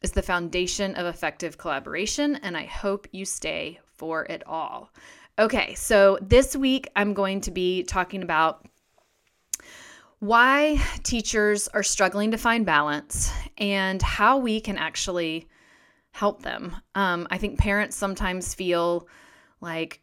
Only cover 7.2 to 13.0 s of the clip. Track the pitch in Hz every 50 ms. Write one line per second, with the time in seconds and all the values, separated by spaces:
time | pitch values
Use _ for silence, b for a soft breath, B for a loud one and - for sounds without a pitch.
7.2 | 196 190 190 196 - 214 170 185 180 180 185 185 - - - 185 180 180 202 190
8.2 | 180 175 160 156 160 160 - - - - _ _ _ _ _ _ _ _ _ _
9.2 | _ _ _ _ _ _ - - B B B B B B B B B B B B
10.2 | 214 202 233 233 247 262 269 285 302 311 294 269 B B B B B - 247 220
11.2 | 208 - 226 214 208 208 208 202 - - - 214 190 - - - 190 185 196 202
12.2 | 214 220 220 214 - 233 226 233 208 175 156 147 151 151 147 151